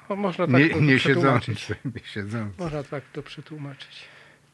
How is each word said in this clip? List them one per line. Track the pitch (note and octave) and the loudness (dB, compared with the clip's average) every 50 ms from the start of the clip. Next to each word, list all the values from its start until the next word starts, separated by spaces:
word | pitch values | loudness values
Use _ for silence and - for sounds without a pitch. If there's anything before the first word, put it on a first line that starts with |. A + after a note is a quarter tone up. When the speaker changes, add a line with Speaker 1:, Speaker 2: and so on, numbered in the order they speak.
| - - | -8 -6
Speaker 1:
no, | G3+ | -4
można | G3 G3+ F#3+ E3 F#3 F3+ | -2 -2 -2 0 0 2
tak | D#3 B2 | 4 6
Speaker 2:
Nie, | C3 D3 D#3+ | 6 6 6
Speaker 1:
to | - D#3+ | 4 4
Speaker 2:
nie | D3 D3 C3 | 4 6 6
Speaker 1:
przetłumaczyć. | B2 - D#3 C3+ - - C3+ B2+ B2 - - G#2+ - | 4 4 4 2 4 4 4 4 2 0 -2 -6 -8
Speaker 2:
siedzący, | - - G2 - - C#3 | -6 -8 -8 -8 -8 -10
<laughs> | A2+ G#2+ | -10 -10
nie | - | -12
siedzący. | - - G#2+ G2 G2+ A2 A#2 A2 G#2 F#2+ - | -12 -10 -10 -8 -8 -6 -6 -8 -8 -8 -8
Speaker 1:
Można | F3+ D#3+ D3 D3+ | -8 -6 -6 -8
tak | C3+ - D3+ C3+ - _ | -8 -8 -10 -12 -12 _
to | - D3+ | -16 -16
przetłumaczyć. | C#3 - - D#3 C#3+ - D#3 D3+ C#3 C#3+ C#3 - - - - - - - - - - - _ _ _ _ | -14 -14 -16 -18 -16 -16 -14 -14 -14 -14 -14 -16 -20 -20 -20 -20 -20 -20 -20 -20 -20 -20 _ _ _ _